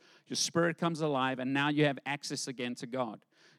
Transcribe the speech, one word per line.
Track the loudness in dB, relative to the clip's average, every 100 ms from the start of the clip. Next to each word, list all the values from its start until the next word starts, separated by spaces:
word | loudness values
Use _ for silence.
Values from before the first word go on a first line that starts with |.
| -18 -20 -6
Your | -2
spirit | 0 2 2 2
comes | 0 0
alive, | 0 2 2 0
and | 0
now | 2 2
you | 4 4
have | 2
access | -4 -6 -6 -6 -6
again | -6 -6
to | -6 -6
God. | -2 -4 -6 _ _ -20